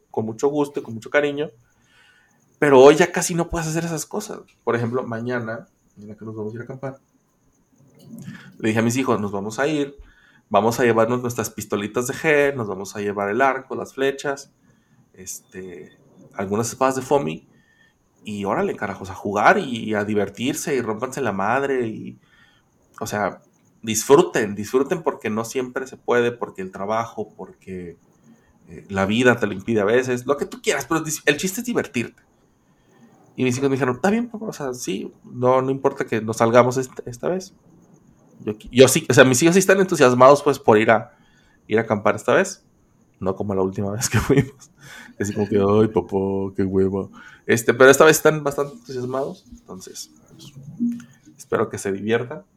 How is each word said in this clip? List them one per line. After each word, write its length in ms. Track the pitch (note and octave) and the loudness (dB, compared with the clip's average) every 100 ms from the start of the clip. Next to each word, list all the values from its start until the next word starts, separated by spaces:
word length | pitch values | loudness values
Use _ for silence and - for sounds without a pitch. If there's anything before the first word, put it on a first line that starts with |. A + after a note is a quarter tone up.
| _ | _
con 140 | - | -8
mucho 240 | A2 A2 C#3+ | -6 -4 -2
gusto 320 | D3 C#3+ C#3+ | -2 -4 -4
y 20 | |
con 100 | C3+ | -10
mucho 160 | A2+ - | -14 -4
cariño. 400 | D3 D3 C#3+ D3 - _ _ _ _ _ _ _ _ _ _ | -2 -2 -4 -8 -12 _ _ _ _ _ _ _ _ _ _
Pero 220 | D3 C3+ | 6 10
hoy 140 | F3 | 10
ya 160 | D#3+ F3 | 10 2
casi 220 | F#3 E3 | 0 -4
no 160 | E3 E3 | -4 -4
puedes 160 | E3+ D#3+ | -4 -4
hacer 160 | D#3+ | -4
esas 220 | F3 D#3+ - | -4 -8 -8
cosas. 320 | G#3 - - - _ | -10 -10 -16 -18 _
Por 120 | - A#2 | -4 -2
ejemplo, 260 | A#2 B2+ | -2 -4
mañana, 640 | B2 A2+ A#2+ B2 A2+ - - _ _ - | -6 -8 -6 -6 -6 -12 -14 _ _ -20
mañana 200 | G#2 G#2+ | -20 -16
que 80 | |
nos 120 | A2 A2 | -14 -10
vamos 160 | G#2+ | -10
a 40 | A#2+ | -10
ir 40 | |
a 20 | |
acampar, 360 | B2 C3 C#3 C3 _ _ _ _ _ _ _ _ _ _ - - - - - - | -14 -12 -12 -14 _ _ _ _ _ _ _ _ _ _ -20 -18 -18 -18 -20 -6
le 100 | A2 | -2
dije 100 | A2+ | 0
a 40 | |
mis 140 | A#2 B2+ | 0 0
hijos, 240 | B2+ G#2+ | 0 -2
Nos 120 | G#2 | -2
vamos 260 | G2 G#2 A2 | -6 -8 -4
a 80 | D3 | -2
ir, 300 | D3+ C#3 - - _ _ _ _ | -2 -6 -8 -20 _ _ _ _
vamos 300 | G2+ A2 A#2+ | 2 2 2
a 40 | |
llevarnos 360 | A#2+ A2+ A2+ B2 | 2 4 2 0
nuestras 280 | B2 A#2+ G#2+ | -4 -6 -8
pistolitas 560 | - A2 G#2 G#2 B2 A#2+ | -8 -6 -6 -4 -4 -6
de 80 | |
gel, 420 | C3 D#3+ D3 C#3+ C3+ | -4 0 2 2 0
nos 120 | G#2 | -6
vamos 260 | F#2+ G2 G#2+ | -8 -10 -6
a 40 | |
llevar 280 | G2+ G2+ G2+ | -4 -2 -2
el 100 | A2 | 2
arco, 320 | C3+ C3 - | 0 0 -8
las 200 | A#2 A2 | -10 -10
flechas, 580 | - C3+ C3+ D3 C3+ - _ _ _ _ _ _ | -2 -2 -2 -6 -8 -12 _ _ _ _ _ _
este, 840 | - F#2 - _ F#2+ F#2 E2+ E2 _ _ _ - | -20 -18 -18 _ -16 -16 -16 -20 _ _ _ -16
algunas 340 | - G2 G#2 A#2 | -10 -4 -4 -4
espadas 280 | - C3 C3 | 0 0 0
de 60 | |
foamy 460 | B2+ C#3+ D#3 D#3 _ _ _ _ _ _ _ _ | 0 0 0 -8 _ _ _ _ _ _ _ _
y 200 | G#2 G#2 | -12 -8
órale, 320 | G2 C3 G3 - | -4 -2 -4 -4
carajos, 340 | G2+ F#2+ F#2+ | -8 -8 -12
a 40 | |
jugar 440 | F#2 G#2 G2+ B2+ A2 | -10 -6 4 4 4
y 360 | C3 A2+ A2 | 0 -8 -4
a 100 | G#2 | -4
divertirse 720 | G#2 G#2 G2 - B2 D3 - | -2 -2 -4 -4 -6 -6 -4
y 60 | C3+ | -4
rómpanse 400 | G#2 G#2+ B2+ C3+ | -4 -6 -8 -4
la 120 | A#2+ | -4
madre 560 | G2 G2+ B2+ C#3 C3 A#2 | -2 -2 -2 -2 -4 -4
y, 320 | A2 B2 B2 _ _ _ _ _ _ _ - | -8 -14 -18 _ _ _ _ _ _ _ -14
o 60 | A2 | -8
sea, 360 | G#2+ F#2+ - _ _ _ _ | -4 -4 -4 _ _ _ _
disfruten, 720 | A2+ G#2 - C#3+ F3 C#3+ G#2 | -6 -6 6 6 6 0 -4
disfruten 480 | G2+ G2+ C3 C3+ E3+ | -6 -2 -2 0 -2
porque 260 | D3 - A2+ | -4 -4 -6
no 140 | G#2+ | -6
siempre 420 | A2+ C3 B2+ C3 C3 | -6 -6 -6 -8 -10
se 100 | - | -10
puede, 340 | - A#2+ A#2+ | -2 0 0
porque 300 | A#2+ G2+ - | -2 -10 -10
el 80 | F#2 | -12
trabajo, 600 | F#2+ G2 A2+ A#2 - G#2 - | -10 -4 -4 -4 -8 -12 -12
porque, 600 | F#2 - F#2+ F#2 F2 E2 _ _ _ _ _ _ _ | -20 -18 -16 -14 -14 -18 _ _ _ _ _ _ _
eh, 180 | E2 - | -20 -8
la 180 | G2 G2 | -2 0
vida 300 | A2 B2+ A#2 | 2 4 2
te 60 | G#2 | -2
lo 40 | |
impide 260 | F#2+ G#2 A2+ | -4 -2 0
a 40 | |
veces, 400 | G2+ B2 B2+ B2 B2+ | 2 0 0 -2 0
lo 100 | C#3+ | 0
que 100 | G3 | -4
tú 160 | - | -6
quieras, 240 | - D3 - | -4 -4 -2
pero 160 | D#3+ | -4
dis-, 200 | D#3 - - | -4 -2 0
el 100 | D3 | 0
chiste 240 | F#3+ F#3+ | -4 -6
es 40 | A#3+ | -4
divertirte. 560 | F#3+ - A#2+ A2+ - _ _ _ _ _ _ _ _ - _ _ | -4 -4 -6 -8 -12 _ _ _ _ _ _ _ _ -20 _ _
Y 100 | - | -4
mis 120 | B2+ B2 | -2 0
hijos 120 | C#3 | -2
me 40 | C3+ | 0
dijeron, 200 | C3+ B2 | -2 0
"Está 140 | F#3+ | 0
bien, 180 | A3+ A#3+ | 0 -4
papá, 180 | G#3 G#3+ | -10 -12
o 60 | |
sea, 220 | - C#3 | -8 -10
sí, 380 | B2+ - G3 G#3+ - | -8 -8 -8 -8 -14
no, 380 | - B2+ B2 C3 | -18 -2 2 2
no 80 | C3 | 0
importa 340 | C3+ C#3 C#3 C#3 | -2 -2 -2 -4
que 140 | A2+ | -4
nos 160 | A2 A2 | -4 0
salgamos 400 | A#2 A#2+ A#2+ C3 | 6 6 6 2
esta, 260 | B2+ - - | -6 -10 -14
esta 220 | A#2+ D3+ | -8 -4
vez". 260 | F#3 - _ _ - _ _ _ _ _ _ | -4 -8 _ _ -20 _ _ _ _ _ _
Yo 140 | G#2+ G#2+ | -10 -10
qui-, 100 | - | -4
yo 180 | B2 B2+ | 6 6
sí, 180 | - - | 6 4
o 40 | |
sea, 100 | B2+ | 6
mis 180 | B2+ B2 | 6 6
hijos 120 | E3 | 4
sí 40 | F#3+ | 4
están 200 | F#3+ G3 | 4 4
entusiasmados, 600 | F#3 E3+ B2+ B2 C3 C#3+ | 2 4 4 8 8 8
pues, 160 | D3 C3+ | 4 0
por 200 | - G#2+ | 4 4
ir 120 | A2 | 6
a, 260 | G#2+ - _ _ _ _ _ - | 2 2 _ _ _ _ _ -2
ir 120 | A2 | -2
a 40 | |
acampar 320 | A2+ G#2+ G2+ A#2+ | 0 0 0 0
esta 180 | - | 2
vez, 300 | C#3 F#3+ - _ _ _ _ _ _ | 2 0 -6 _ _ _ _ _ _
no 140 | F#2+ F#2+ | -6 -6
como 180 | G2+ | -4
la 80 | F#2+ | -2
última 280 | F#2+ G2 G2+ | -2 -2 -6
<laughs> 20 | |
vez 160 | G#2+ - | -6 -2
que 80 | A2 | -2
fuimos. 500 | - C#3 - - - _ - - - - | 2 2 2 -8 -20 _ -20 -20 -20 -8
Así 140 | G2+ | -6
como 140 | G#2 G2+ | -2 0
que, 80 | G#2 | 2
"Ay, 320 | G2 G#2 G#2+ | 4 4 2
papá, 280 | A2 F#2+ G2 G2 G2 G2 F#2+ | 0 -2 -4 -2 -4 -6 -4
qué 60 | |
hueva". 460 | F#2+ F#2+ F#2+ G2 F#2+ - - - - | -2 0 0 -2 -8 -14 -20 -18 -2
Este, 280 | A#2 A#2 | 0 2
pero 160 | A#2+ C3 | 6 8
esta 140 | C#3 | 10
vez 120 | D#3 D#3 | 8 6
están 260 | D#3 D#3 | 2 2
bastante 300 | C#3+ C#3+ C#3+ | -4 -4 -8
entusiasmados, 680 | - - B2+ B2 C3 D3+ F#3 B2 | -10 -14 -10 -6 -6 -8 -10 _
entonces, 600 | - - F#2 - - - _ _ | -20 -20 -20 -18 -18 -20 _ _
pues, 220 | - - - - F#3 A#3+ - - _ - _ | -20 -20 -20 -20 -6 -6 -6 -14 _ -20 _
espero 320 | - - G#2+ | -6 -4 -4
que 100 | G#2 | -6
se 120 | G2+ | -8
diviertan. 520 | G2 G#2 A#2 B2 D#3+ - | -6 -2 -2 -4 -14 -18